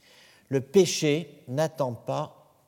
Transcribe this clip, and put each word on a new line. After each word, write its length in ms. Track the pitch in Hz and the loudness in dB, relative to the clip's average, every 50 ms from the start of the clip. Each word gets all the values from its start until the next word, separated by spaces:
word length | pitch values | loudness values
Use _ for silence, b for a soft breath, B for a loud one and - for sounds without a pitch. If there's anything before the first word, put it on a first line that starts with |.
| B B B B B B B B B - | B B B B B B B B B -4
Le 120 | 135 135 | -4 -4
péché 840 | 127 - - 196 180 - - - 156 151 143 160 - - - - - | -2 2 4 4 4 4 2 0 0 0 0 0 -2 -8 -14 -18 -12
n'attend 460 | - 127 143 160 156 151 - 143 127 | -6 -2 -2 -2 -2 -2 -4 -4 -4
pas 580 | 117 - - - 135 139 156 - - - - _ _ _ _ | -6 -6 -8 -6 -6 -6 -6 -8 -12 -20 -20 _ _ _ _